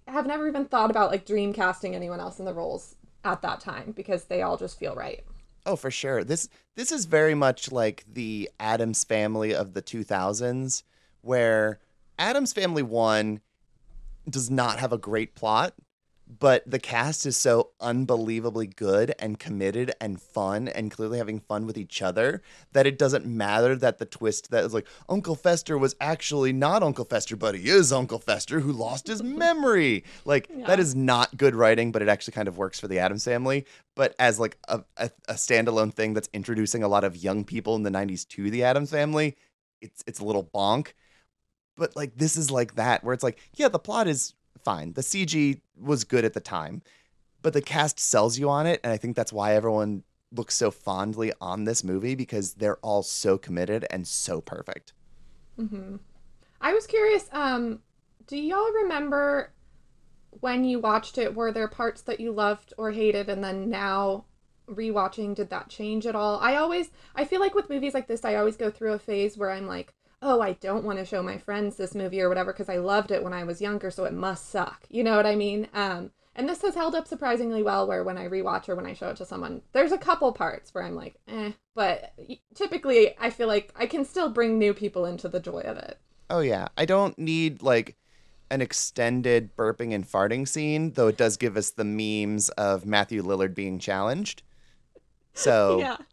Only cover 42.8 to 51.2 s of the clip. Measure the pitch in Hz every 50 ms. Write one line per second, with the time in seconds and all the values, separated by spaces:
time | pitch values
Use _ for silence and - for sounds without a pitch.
42.8 | 110 123 117 - - 120 127 120 - 123 - - - - - - 302 254 - -
43.8 | - 214 214 233 220 175 147 131 - - - _ _ _ _ _ - - 98 80
44.8 | 78 82 85 131 131 - - 196 190 151 160 156 147 143 139 135 _ _ _ -
45.8 | 107 139 151 127 - - 131 120 110 107 - 104 - - 98 85 78 78 - 170
46.8 | - _ _ _ _ _ _ _ _ _ _ _ - 160 147 147 139 - 143 156
47.8 | 151 151 - - - - - 110 104 117 117 127 143 143 143 143 156 170 170 -
48.8 | - 120 110 107 - 117 110 - 113 - 110 104 101 107 107 107 110 113 110 107
49.8 | 104 104 104 95 - _ _ _ _ _ 123 120 117 - - - 120 104 - -
50.8 | - 104 95 95 98 107 107 110